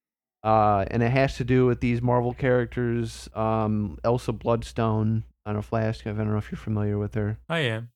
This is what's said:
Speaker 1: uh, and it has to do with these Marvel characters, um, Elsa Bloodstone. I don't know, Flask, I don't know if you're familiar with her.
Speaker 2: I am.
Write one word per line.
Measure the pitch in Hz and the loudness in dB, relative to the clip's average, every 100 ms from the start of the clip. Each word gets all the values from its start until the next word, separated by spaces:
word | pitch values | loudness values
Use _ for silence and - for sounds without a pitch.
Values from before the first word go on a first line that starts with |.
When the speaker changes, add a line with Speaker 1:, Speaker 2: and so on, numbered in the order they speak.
| _ _ _ _ | _ _ _ _
Speaker 1:
uh, | 107 110 107 101 95 | 2 4 4 4 2
and | 117 | 0
it | 120 | 2
has | 131 135 - | 4 2 0
to | |
do | 120 127 127 | 2 4 4
with | 120 | 2
these | 123 120 | 0 0
Marvel | 123 123 120 | 2 2 0
characters, | 120 131 123 117 - 120 117 113 - - - | -2 2 2 0 -2 -2 -2 -4 -8 -12 -4
um, | 110 110 107 107 101 - | 0 0 0 0 -2 -2
Elsa | 117 123 - | 0 0 -2
Bloodstone. | 107 123 117 - - 110 107 110 113 - _ 107 | -4 -2 -2 -2 -2 0 2 2 0 -4 _ -6
I | |
don't | 104 | -6
know, | |
Flask, | - 113 110 110 110 | -2 -2 -2 -4 -6
I | |
don't | 104 107 | -4 -2
know | 107 | -2
if | - | -4
you're | - | -10
familiar | - 107 104 104 | -4 -2 0 -2
with | 104 110 | -2 -2
her. | 104 113 - | -4 -4 -4
Speaker 2:
I | 165 | -2
am. | 127 110 117 | -2 -2 -8